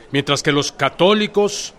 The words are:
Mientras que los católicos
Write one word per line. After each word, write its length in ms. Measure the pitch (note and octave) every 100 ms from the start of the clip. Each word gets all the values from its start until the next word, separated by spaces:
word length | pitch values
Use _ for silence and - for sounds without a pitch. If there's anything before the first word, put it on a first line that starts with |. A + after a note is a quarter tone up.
| -
Mientras 320 | C#3 C#3 C#3
que 100 | -
los 200 | C#3+ C#3
católicos 1000 | - C#3 - F3 G#3+ G#3 G3+ G3+ - -